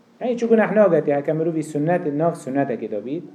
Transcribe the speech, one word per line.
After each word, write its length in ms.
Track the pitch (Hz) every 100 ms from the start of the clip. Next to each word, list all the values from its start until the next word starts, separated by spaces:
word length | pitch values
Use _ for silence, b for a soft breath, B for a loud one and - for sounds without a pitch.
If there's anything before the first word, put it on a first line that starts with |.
| _ -
یعنی 160 | 233 240
چون 240 | 233 220
احنا 280 | 190 208 202
گتی 240 | 160 147
هک 160 | 143 147
مروی 340 | 156 165 160
سنت 440 | 151 147 151 - 151
ناف 300 | 143 170 160
سنت 440 | 131 139 131 113
که 80 | 107
دابید، 340 | 104 117 160 -